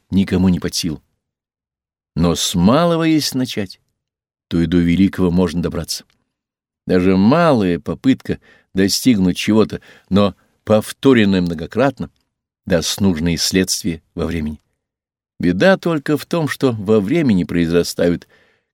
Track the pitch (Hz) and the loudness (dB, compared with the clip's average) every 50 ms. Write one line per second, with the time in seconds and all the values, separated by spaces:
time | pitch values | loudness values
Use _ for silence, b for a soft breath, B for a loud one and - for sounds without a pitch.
0 | _ - - 135 190 - 98 90 92 95 87 80 - 87 - - - 82 73 - | _ -4 -2 -2 0 0 0 0 2 2 2 0 -2 -6 -8 -6 -6 -8 -8 -10
1 | _ _ _ _ _ _ _ _ _ _ _ _ _ _ _ _ _ _ _ _ | _ _ _ _ _ _ _ _ _ _ _ _ _ _ _ _ _ _ _ _
2 | _ _ - 78 85 87 82 - - - - 87 87 104 123 156 175 175 170 160 | _ _ -4 0 0 0 0 0 -2 -4 0 2 4 4 4 4 2 2 0 0
3 | 165 160 160 151 135 - - 127 127 123 - - 98 - - - _ _ _ _ | 0 2 2 0 0 -2 -4 -4 -6 -6 -6 -8 -8 -10 -12 -18 _ _ _ _
4 | _ _ _ _ _ _ _ _ _ - 90 85 85 80 87 87 85 85 87 85 | _ _ _ _ _ _ _ _ _ -4 -2 -2 0 0 2 2 2 2 2 2
5 | 98 92 - - 92 87 85 92 92 85 87 87 80 82 - 82 80 - - - | 2 2 0 0 0 0 2 2 0 0 -2 -4 -6 -4 -6 -8 -8 -8 -10 -12
6 | - _ _ _ _ _ _ _ _ _ _ _ _ _ _ _ _ - 90 90 | -14 _ _ _ _ _ _ _ _ _ _ _ _ _ _ _ _ -2 0 2
7 | 90 95 95 95 98 110 143 170 175 160 139 113 98 90 87 85 - - 82 - | 2 2 4 4 4 4 4 4 4 2 2 2 2 0 -2 -2 -4 -8 -8 -2
8 | - 135 127 - - - - - b b b b b b b 92 98 95 - - | 0 0 0 0 -2 -8 -10 -10 b b b b b b b 0 0 2 0 0
9 | - 131 120 98 92 90 85 - - - 107 110 101 - - - b b b b | 2 2 2 4 2 0 0 -2 -2 0 2 2 2 0 -2 -10 b b b b
10 | b b 92 101 101 95 - _ _ _ _ _ _ - 107 107 - - - _ | b b 0 2 2 0 -2 _ _ _ _ _ _ 0 0 2 0 -2 -6 _
11 | - 135 131 117 104 98 98 92 90 87 85 78 82 - - 107 131 139 - - | 2 4 4 4 4 2 2 0 0 -2 -4 -8 -10 -8 -4 -2 -2 -2 -2 -6
12 | 82 - _ _ _ _ _ _ _ _ _ _ _ - 92 82 78 - - - | -10 -14 _ _ _ _ _ _ _ _ _ _ _ -2 -2 -2 -2 -2 -4 -2
13 | 101 98 87 76 82 87 82 76 - - - 92 92 - - - - 92 80 80 | 0 0 0 0 -2 -2 -2 -2 -2 0 0 0 0 0 -2 -6 -6 -8 -8 -8
14 | _ _ - 87 80 80 85 82 76 76 76 - _ _ _ _ _ _ _ _ | _ _ -10 -8 -6 -6 -6 -6 -6 -8 -10 -12 _ _ _ _ _ _ _ _
15 | _ _ _ _ _ _ _ - - 87 90 95 170 190 190 180 - 175 165 147 | _ _ _ _ _ _ _ -4 -2 -2 0 2 2 2 2 2 0 -2 -4 -4
16 | - - 151 139 - - - 170 156 135 - - - 131 117 107 95 101 110 110 | -2 -2 -2 -2 -4 -4 -4 -4 -4 -4 -4 -2 -2 -2 -2 -2 0 0 2 2
17 | 95 101 147 170 156 127 101 90 85 - - 85 85 82 85 85 82 - - - | 2 0 0 0 0 2 2 0 0 0 -2 -2 0 0 0 0 0 -2 -2 -2
18 | 90 87 85 82 - _ _ _ _ _ _ _ _ _ | 0 0 0 -2 -6 _ _ _ _ _ _ _ _ _